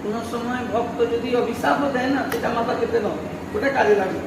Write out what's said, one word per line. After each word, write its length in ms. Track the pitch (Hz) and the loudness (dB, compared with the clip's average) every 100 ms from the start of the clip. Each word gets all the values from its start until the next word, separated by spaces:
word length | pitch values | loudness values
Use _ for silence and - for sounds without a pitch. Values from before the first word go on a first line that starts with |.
কোনো 180 | 202 220 233 | -4 -6 -4
সময় 320 | 240 233 247 226 | -6 -4 -4 -2
ভক্ত 280 | 208 240 - | -2 -2 0
যদি 340 | 233 233 254 240 | 0 0 0 0
অভিশাপও 560 | 226 - 294 285 285 | 0 0 0 2 2
দেয় 180 | 254 262 | 0 0
না, 140 | 277 - | 0 0
সেটা 180 | - 247 | -2 0
মাথা 240 | 233 233 240 | 0 0 0
পেতে 200 | 233 226 | 2 2
নাও, 180 | 208 - - - - | 0 -4 -6 -8 -6
ওটা 160 | 208 277 | -2 0
কাজে 260 | 262 208 202 | 2 4 4
লাগে। 240 | 185 160 | 4 -2